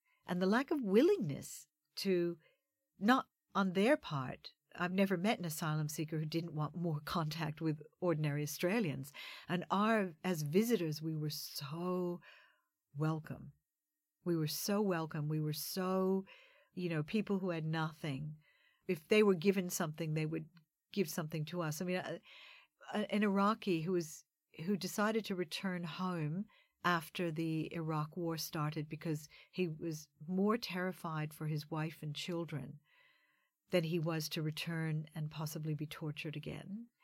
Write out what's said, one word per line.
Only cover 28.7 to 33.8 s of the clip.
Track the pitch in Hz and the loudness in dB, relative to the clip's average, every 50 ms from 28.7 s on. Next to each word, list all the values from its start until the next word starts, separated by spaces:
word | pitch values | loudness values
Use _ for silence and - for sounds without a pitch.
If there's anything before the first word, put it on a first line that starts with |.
| 151 160 151 156 | -2 -2 -4 -6
because | - 151 - 170 156 151 156 - - - - _ | -6 -8 -4 -4 -4 -4 -4 -10 -20 -20 -20 _
he | - - 185 170 | -2 -2 -2 -2
was | 156 156 175 170 160 156 - - _ - 156 | -2 -4 -6 -6 -6 -6 -10 -14 _ -16 -8
more | 151 185 185 196 208 220 | -4 0 2 4 4 2
terrified | 240 - - 175 185 180 185 185 - - 175 160 156 151 151 156 | 2 0 -4 -4 -4 -2 -4 -4 -4 -6 -4 -4 -2 -4 -4 -6
for | - 160 | -6 -4
his | 151 156 147 147 - | -2 -2 -2 -4 -4
wife | 165 156 156 160 151 - - | -4 -4 -4 -4 -6 -8 -8
and | 151 147 | -8 -6
children | - - - 175 170 170 151 160 143 139 - - - _ _ _ _ _ _ _ _ _ _ _ _ _ _ _ _ _ - | -6 -6 -4 -4 -4 -4 -4 -6 -8 -8 -8 -12 -16 _ _ _ _ _ _ _ _ _ _ _ _ _ _ _ _ _ -2
than | - 180 | 0 0